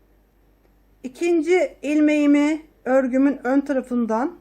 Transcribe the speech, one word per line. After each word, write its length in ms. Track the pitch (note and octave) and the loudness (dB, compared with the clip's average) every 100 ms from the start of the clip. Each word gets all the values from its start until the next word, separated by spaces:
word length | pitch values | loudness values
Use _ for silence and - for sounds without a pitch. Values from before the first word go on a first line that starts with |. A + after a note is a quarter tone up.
| _ _ _ _ _ _ _ _ _ _ | _ _ _ _ _ _ _ _ _ _
İkinci 760 | B3+ - E4+ E4+ D4+ F4+ C#4+ - | -16 -6 -2 0 0 0 0 -4
ilmeğimi 800 | C4+ D4+ D4+ D4+ C#4+ C#4+ D4 D#4 - _ - | -4 0 2 2 4 4 2 -2 -8 _ -2
örgümün 540 | C4 C4 C4 C#4 C#4 | 0 0 0 0 0
ön 180 | B3 C#4 | -2 -2
tarafından 760 | C#4 C4 B3+ A#3+ A3+ A3 D4+ F4 | 0 -4 -4 -4 -2 -2 -4 -8